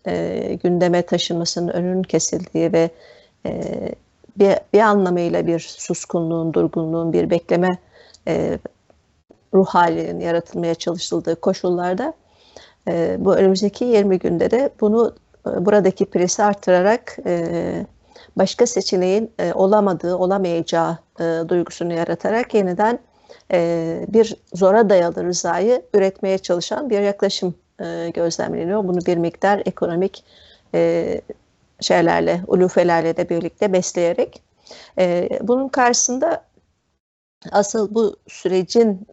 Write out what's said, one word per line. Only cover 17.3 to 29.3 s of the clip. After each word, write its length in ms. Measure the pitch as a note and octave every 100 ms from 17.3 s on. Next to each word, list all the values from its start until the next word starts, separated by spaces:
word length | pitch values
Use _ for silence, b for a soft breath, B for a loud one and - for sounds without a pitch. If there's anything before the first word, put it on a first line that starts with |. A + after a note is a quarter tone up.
| F3 E3 E3+ F3 F3 G3 _ B B B -
başka 300 | F#3+ - A#3
seçeneğin, 640 | - G3 F#3+ F#3 G3+ A3+ -
e, 140 | F3
olamadığı, 640 | - F#3+ G#3+ G3+ E3+ F3 F3+
olamayacağı 800 | F#3 G3 F3+ E3+ E3 E3 E3 E3 _ -
e, 40 | E3 E3 E3
duygusunu 440 | F3 E3+ - E3+
yaratarak 600 | E3 E3+ E3+ F#3+ A3 B3
yeniden, 440 | A3 F#3 F3+ G#3+ B3 - B B B -
e, 520 | F3 E3+ E3+ E3 E3 F3
bir 280 | A3 A3 - _
zora 360 | F3 F#3+ G#3+ G#3
dayalı 340 | F#3+ E3+ E3+
rızayı 580 | F3 F3 F3+ F3 G#3 B3 -
üretmeye 440 | G#3 F#3+ F#3+ G3 F#3+
çalışan 520 | - F3 - G#3 D4
bir 100 | G3+
yaklaşım, 540 | G3+ G3+ G3 - F#3 - _ -
e, 300 | E3+ E3+ E3+
gözlemleniyor. 720 | E3 E3+ E3 F3 E3 E3+ G#3+
Bunu 140 | F#3 F3+ F3
bir 100 | E3+
miktar 460 | E3+